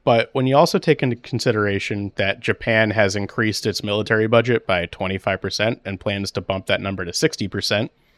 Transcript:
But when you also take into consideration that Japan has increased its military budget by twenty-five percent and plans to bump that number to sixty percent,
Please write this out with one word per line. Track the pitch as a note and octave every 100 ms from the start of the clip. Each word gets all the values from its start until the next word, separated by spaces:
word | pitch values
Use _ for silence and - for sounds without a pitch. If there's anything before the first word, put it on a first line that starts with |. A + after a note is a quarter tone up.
But | - A#2 A2+
when | C3+ C3
you | C#3
also | E3+ F#3+
take | E3+ D3
into | C3 A#2
consideration | - A#2+ C3 G#2+ G#2 G2 - G#2+ G2+
that | - G2 G2
Japan | - G#2 - A2 A2
has | G#2+ G2+ G2+
increased | G2 - A2 G2+ A2
its | G2+
military | G#2 G#2 G#2 A2 A2
budget | A#2 A#2+ A#2 -
by | F#2 E2+
twenty-five | - F#2+ F#2+ - F#2+
percent | F#2+ - G#2+ B2
and | - G2
plans | - G2+ G2
to | -
bump | F2+ F#2+ -
that | G2+
number | G2 F#2+
to | F2
sixty | - B2 - G2+
percent, | G2+ - G#2 A2+ _ _